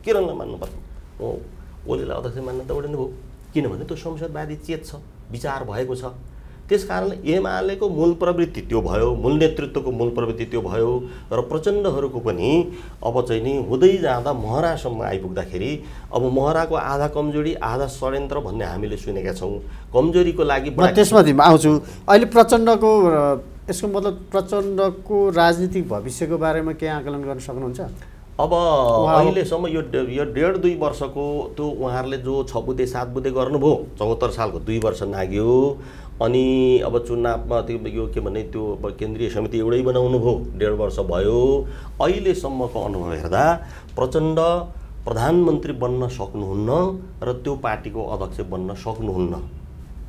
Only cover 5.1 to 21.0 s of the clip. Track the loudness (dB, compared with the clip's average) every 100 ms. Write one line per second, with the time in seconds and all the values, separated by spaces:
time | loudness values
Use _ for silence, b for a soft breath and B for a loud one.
5.1 | -20 -14 -10 -6 -6 -6 -6 -4 -6 -8
6.1 | -12 -16 b b b 0 0 0 -4 -4
7.1 | -4 0 0 0 0 -2 0 -2 2 2
8.1 | 4 0 2 0 -2 -2 0 2 2 2
9.1 | 2 2 4 4 2 -4 -4 -2 -2 -2
10.1 | 0 -2 -4 -4 -4 -2 0 2 0 -4
11.1 | B B -2 -2 -2 0 0 0 0 -2
12.1 | -2 -2 0 2 2 2 B B B -2
13.1 | 0 0 0 0 -2 0 4 6 6 2
14.1 | 0 -2 -4 -2 0 0 -2 -4 -4 -4
15.1 | -4 -4 -6 -6 -6 -6 -6 B B B
16.1 | -2 0 2 2 2 0 -2 -2 -2 -2
17.1 | -2 -2 0 -2 -2 -4 -2 -4 -4 -4
18.1 | -4 -4 -6 -4 -4 -4 -4 -6 -6 -6
19.1 | -6 -4 -4 -6 -6 B B B 2 4
20.1 | 4 2 2 0 0 0 4 4 6